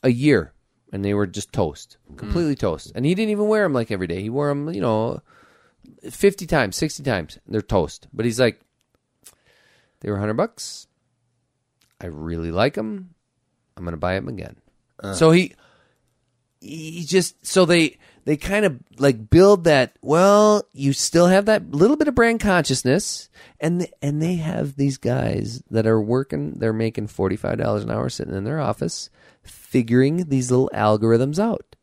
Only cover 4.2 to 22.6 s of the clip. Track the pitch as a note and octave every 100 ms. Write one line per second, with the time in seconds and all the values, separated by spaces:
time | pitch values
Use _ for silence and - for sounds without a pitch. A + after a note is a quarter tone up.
4.2 | G#2 B2+ D3 C#3+ D3 F#3+ D#3 A2 A2+ -
5.2 | _ _ _ _ _ _ - - - -
6.2 | G3 F#3+ E3+ D#3 G#2+ - D#3 - C3+ G2+
7.2 | D#2 - - G#2+ - G#2 D2 - _ -
8.2 | A#2 A2+ B2 - _ _ _ _ _ _
9.2 | - _ _ _ _ _ _ _ - G2+
10.2 | G#2 A2+ G#3+ _ - - - _ _ _
11.2 | _ _ _ _ _ _ _ _ F2+ D2+
12.2 | D#2+ E2+ E2 E2 B2+ F3 A3 G#3 F3+ _
13.2 | _ _ _ _ _ - F2 E2 F2+ F#2+
14.2 | - G#2 - - _ _ _ _ G2 F#2+
15.2 | E3 E3+ F#3 _ _ _ _ _ _ _
16.2 | _ _ _ _ G2 D#3 D#3+ E3 D#3 F#3+
17.2 | F3 _ - F#3+ F3 F3 D#3+ - _ _
18.2 | - D3 - G3+ G3+ C3 _ _ C#3 A2
19.2 | A2 E3 G3 G3+ E3+ D3 B2+ _ - D#3
20.2 | G3 G#3 G#3+ G#3 - - C#3 C#3 - E3
21.2 | F3 F#3 G3+ G#3+ - C#3 G3 D4+ D4+ A#3+
22.2 | A#3 A3+ G#3 F3+